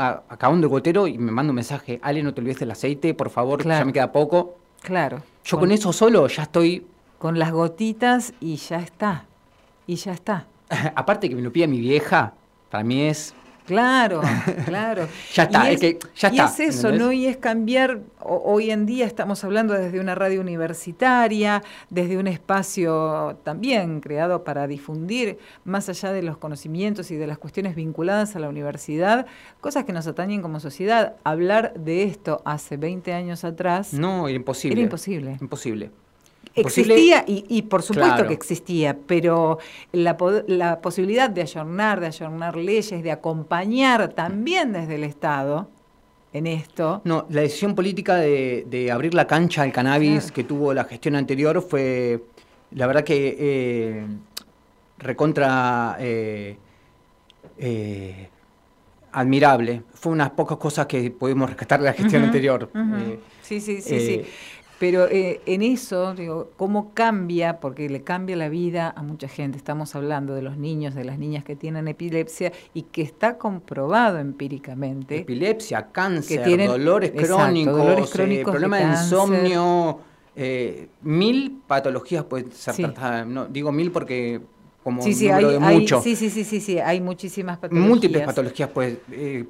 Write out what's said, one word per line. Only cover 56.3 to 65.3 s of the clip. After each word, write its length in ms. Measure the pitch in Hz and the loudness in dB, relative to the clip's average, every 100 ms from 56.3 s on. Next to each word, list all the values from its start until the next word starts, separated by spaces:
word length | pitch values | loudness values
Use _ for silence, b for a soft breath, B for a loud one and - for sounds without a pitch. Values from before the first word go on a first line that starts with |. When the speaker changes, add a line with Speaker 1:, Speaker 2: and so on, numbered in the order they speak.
| 104 101 101 b b b b _ _ _ _ - - | -6 -10 -14 b b b b _ _ _ _ -20 -10
Speaker 1:
eh, 720 | 127 113 104 98 95 92 95 _ _ _ _ _ _ _ _ | -6 -4 -4 -8 -10 -14 -20 _ _ _ _ _ _ _ _
admirable. 720 | 135 127 135 143 127 117 120 - | -2 2 6 6 6 2 -4 -8
Fue 180 | - 170 | -8 -2
unas 180 | 160 135 | 0 0
pocas 260 | - 151 151 | 0 -2 -2
cosas 280 | 156 151 143 | -4 -2 -2
que 220 | 135 120 | -2 -2
pudimos 380 | - 127 135 131 | -2 -2 0 0
rescatar 300 | - - 143 | -4 0 2
de 60 | 139 | 4
la 60 | |
gestión 280 | 127 208 160 | 2 2 4
Speaker 2:
Ujú, 60 | - | 4
Speaker 1:
anterior. 420 | 139 135 127 113 | 4 2 0 -2
Speaker 2:
ujú. 220 | 214 220 208 | -4 -2 -2
Speaker 1:
Eh, 240 | 226 220 - - | -6 -8 -14 -20
Speaker 2:
Sí, 180 | - 208 | -10 -8
sí, 180 | 208 202 | -6 -8
sí, 140 | - 127 | -2 -2
Speaker 1:
eh, 40 | |
Speaker 2:
sí. 320 | 117 113 B B B B - - | 0 -2 B B B B -20 -2
Pero, 280 | 180 185 180 | 0 4 4
eh, 320 | 196 185 | 2 0